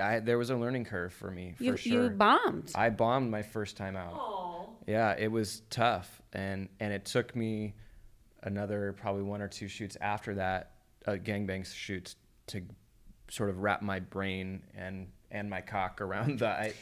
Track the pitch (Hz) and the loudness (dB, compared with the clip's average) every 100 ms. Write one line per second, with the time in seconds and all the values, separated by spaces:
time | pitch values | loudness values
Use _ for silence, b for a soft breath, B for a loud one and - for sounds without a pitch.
0 | 101 113 110 120 120 123 120 131 110 92 | 2 2 4 2 2 0 0 -2 -2 -4
1 | 87 - 98 90 90 - 254 247 233 240 | -4 -6 -8 -8 -8 -2 0 2 4 4
2 | 247 196 208 320 453 - - - 117 104 | 4 6 8 8 6 -2 -2 4 4 6
3 | 113 135 120 107 101 110 101 - 95 95 | 4 4 2 0 -2 -4 -4 -4 -6 -6
4 | 87 151 233 190 175 175 196 - - 107 | -6 -6 -4 -4 -6 -8 -10 -8 0 4
5 | 110 95 110 113 107 - - - 120 95 | 6 4 2 2 0 -4 -4 4 4 4
6 | - - - 98 98 95 95 - 107 98 | -2 -16 -10 -4 -2 -4 -6 -4 -4 -4
7 | - 127 117 120 113 107 107 - b b | 0 2 2 0 0 0 -4 -8 b b
8 | b b - - 104 101 101 104 101 98 | b b -20 -10 -4 -2 -2 0 -2 -2
9 | 107 98 98 104 98 - 98 - 101 - | -2 0 0 -2 -6 -6 -8 -6 -8 -4
10 | 101 104 - 98 92 92 - - _ _ | -2 -2 -2 -2 0 0 -4 -20 _ _
11 | - 98 110 101 98 95 92 - - 95 | -2 -2 0 -2 0 -4 -6 -8 -6 -6
12 | - - _ _ - 101 90 - - - | -8 -16 _ _ -10 -8 -8 -14 -20 -20
13 | - - - - 101 92 101 95 101 95 | -20 -20 -10 -2 0 2 2 2 0 -2
14 | 92 95 98 95 92 95 - 98 92 95 | -4 -2 -2 -2 -4 -8 -10 -10 -8 -8
15 | 95 - - 104 104 92 - 101 92 - | -10 -16 -10 -6 -4 -6 -4 -2 -2 -2
16 | 98 98 120 127 113 78 110 - | -4 0 0 2 2 0 -2 -6